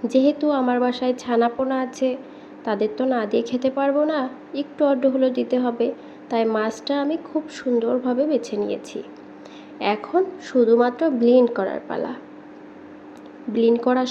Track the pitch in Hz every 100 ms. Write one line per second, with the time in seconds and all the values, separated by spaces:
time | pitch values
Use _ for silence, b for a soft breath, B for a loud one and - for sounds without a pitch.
0 | 233 262 269 285 294 285 254 247 247 247
1 | 254 247 247 233 233 233 262 262 254 -
2 | 262 254 B B B B - 208 214 -
3 | 262 247 208 233 233 247 262 262 277 285
4 | 302 311 262 - - 269 285 - 294 269
5 | 269 269 262 247 233 247 247 233 240 277
6 | B B - 233 226 220 220 220 - 285
7 | 285 320 - 320 311 - 262 240 226 254
8 | 247 247 302 269 - 208 208 208 - -
9 | - - - - B B B B 202 214
10 | - 339 381 - - 262 233 233 247 247
11 | 320 262 233 254 240 240 190 - - -
12 | - - - - - - - - - -
13 | - - - - - 220 226 233 240 254
14 | 254